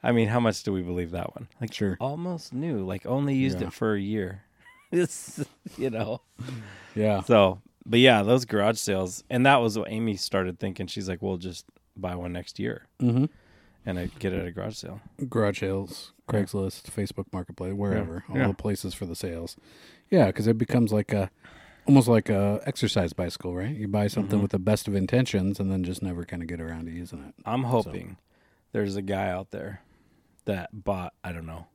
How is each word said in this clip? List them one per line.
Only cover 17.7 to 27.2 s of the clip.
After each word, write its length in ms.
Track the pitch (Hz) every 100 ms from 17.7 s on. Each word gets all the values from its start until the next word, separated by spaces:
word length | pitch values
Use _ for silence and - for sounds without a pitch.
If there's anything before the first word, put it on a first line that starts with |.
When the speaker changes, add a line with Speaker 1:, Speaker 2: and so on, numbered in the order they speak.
Speaker 2:
wherever. 500 | 101 101 101 95 85 -
Speaker 1:
Yeah. 60 | 131
Speaker 2:
All 60 |
Speaker 1:
Yeah. 60 | 123
Speaker 2:
the 40 |
places 400 | 95 104 98 98
for 120 | - 92
the 80 | 85
sales. 400 | 95 82 85 - - - - - _
Yeah, 180 | 185 107
'cause 140 | - 110
it 120 | 113
becomes 320 | 117 127 113
like 200 | 104 101
a, 180 | 104 95 _ - - - - -
almost 200 | 139 120
like 200 | 117 104
a 320 | 101 101 104 -
exercise 440 | - 113 - 87
bicycle, 420 | 80 87 - 90 90
right? 200 | 101 151
You 120 | 104
buy 180 | 104 104
something 260 | 110 98
Speaker 1:
Mm-hmm. 80 | 104
Speaker 2:
with 80 | 101
the 80 | 98
best 280 | 92 107 -
of 60 |
intentions 680 | 98 95 123 127 101 95 101
and 120 | 98
then 120 | 95
just 200 | 90 92
never 220 | 95 87 85
kinda 200 | 87 82
get 160 | 85
around 240 | 82 82 82
to 60 |
using 320 | 82 87 -